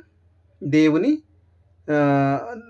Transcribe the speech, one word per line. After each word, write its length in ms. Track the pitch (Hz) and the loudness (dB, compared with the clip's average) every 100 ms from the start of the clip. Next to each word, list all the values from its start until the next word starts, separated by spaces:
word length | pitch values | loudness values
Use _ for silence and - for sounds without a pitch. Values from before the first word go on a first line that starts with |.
| - _ _ _ _ - | -8 _ _ _ _ -14
దేవుని, 540 | 147 151 156 156 240 311 - _ _ _ _ _ - | -2 2 4 2 0 -2 -6 _ _ _ _ _ -4
ఆ, 20 | 147 143 139 139 139 226 240 - | 0 2 2 0 -2 -6 -16 -20